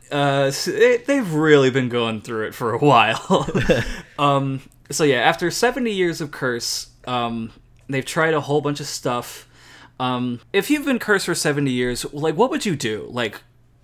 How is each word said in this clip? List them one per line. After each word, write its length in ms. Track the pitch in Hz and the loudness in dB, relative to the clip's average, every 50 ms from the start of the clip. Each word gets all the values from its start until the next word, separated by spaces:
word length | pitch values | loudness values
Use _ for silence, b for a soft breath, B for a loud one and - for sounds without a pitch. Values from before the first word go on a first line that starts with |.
| - - | -12 -6
Uh, 340 | 147 143 143 139 139 139 139 | -2 0 0 2 2 2 0
s-, 200 | 139 139 - - | 0 -2 -2 -4
it, 380 | 185 - - 226 254 240 240 - | -4 2 4 4 4 4 2 0
they've 260 | 285 285 277 226 175 | 0 0 0 0 0
really 380 | 156 151 160 156 151 143 135 131 | 0 2 6 6 6 6 6 4
been 200 | 120 135 127 117 | 4 2 0 0
going 320 | 123 120 117 113 110 107 | -2 -2 -2 -2 -4 -6
through 260 | - 123 113 110 107 | -8 -8 -6 -6 -6
it 80 | - - | -6 -6
for 180 | - 127 113 120 | -6 -4 -4 0
a 60 | 113 | 2
while. 680 | 147 147 131 113 104 110 113 - - - - - 139 160 - | 6 6 8 8 6 4 2 -2 0 0 0 0 0 -2 -2
<laughs> 640 | - 113 - 151 117 - - - - - - - | 0 2 2 2 2 0 -2 -6 -10 -12 -14 -4
Um, 440 | - 143 143 139 139 139 135 135 135 - - - _ _ - | 0 2 2 2 2 0 -2 -4 -6 -10 -16 -20 _ _ -10
so 140 | 139 - 160 | -2 2 2
yeah, 160 | 143 127 120 | 4 4 4
after 320 | 113 160 165 - 180 170 | 4 2 2 2 -2 -4
seventy 400 | 170 - 233 247 247 277 240 226 | 0 0 0 0 0 0 -4 -2
years 300 | 202 185 180 170 156 - | 0 0 0 0 -2 -4
of 100 | 160 143 | -8 -10
curse, 560 | - - 139 127 120 117 - - - - - - _ _ - | -8 -6 -4 -4 -4 -4 -4 -6 -6 -6 -8 -12 _ _ -8
um, 460 | 127 127 120 120 117 117 113 113 113 - - _ _ - _ _ | -6 -4 -4 -4 -4 -4 -6 -8 -10 -14 -20 _ _ -20 _ _
they've 180 | - 139 135 131 | -6 -6 -6 -6
tried 280 | - - 175 160 160 160 | -4 -2 0 0 2 2
a 80 | 147 | 0
whole 200 | - 143 147 151 | 0 0 0 0
bunch 180 | 143 147 147 147 | 0 -2 -4 -4
of 80 | 143 | -6
stuff. 600 | - - - - 135 120 120 120 - - - - B B B B B B B B B _ - | -10 -10 -6 -4 -4 -2 -2 -6 -8 -14 -18 -20 B B B B B B B B B _ -4
Um, 400 | 127 127 127 123 123 123 120 123 - _ | -4 -2 -2 -2 -4 -4 -6 -8 -10 _
if 200 | - 196 190 - | -2 -2 0 2
you've 140 | 294 302 269 | 0 0 0
been 140 | 277 247 220 | -2 -2 -2
cursed 280 | - - 202 185 - | 0 0 0 0 0
for 80 | 185 165 | -2 -2
seventy 360 | - - 156 139 147 143 135 | 0 0 0 0 0 0 0
years, 400 | 123 123 123 123 120 - - - 143 | 0 0 0 -2 -2 -4 -6 -8 -6
like, 220 | 147 156 160 151 | -2 -2 0 2
what 140 | 170 240 262 | 2 2 2
would 160 | 311 269 - | 0 -2 -2
you 100 | 208 156 | -2 -2
do? 320 | 104 - 110 107 98 62 57 | -2 -2 -4 -4 -6 -8 -8
Like, 300 | 120 123 117 101 - - - _ _ _ _ _ _ _ | -4 -4 -4 -4 -6 -10 -18 _ _ _ _ _ _ _